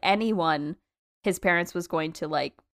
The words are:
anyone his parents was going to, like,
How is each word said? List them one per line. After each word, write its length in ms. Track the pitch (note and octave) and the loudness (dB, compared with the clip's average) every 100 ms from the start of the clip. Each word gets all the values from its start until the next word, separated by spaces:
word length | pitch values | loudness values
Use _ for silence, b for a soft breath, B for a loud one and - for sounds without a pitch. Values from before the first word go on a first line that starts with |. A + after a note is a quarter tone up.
anyone 720 | F#3 G#3 A3+ G3+ D#3+ D3+ D3 - _ _ _ _ | 0 2 2 2 2 0 -2 -8 _ _ _ _
his 160 | G#3 F3+ | -4 0
parents 340 | F#3 E3+ F3 | 2 2 0
was 140 | F3+ E3+ | -4 -2
going 240 | E3 D#3+ | -2 -2
to, 140 | - D#3 | -4 -4
like, 260 | D3+ C#3+ - _ | -2 -2 -8 _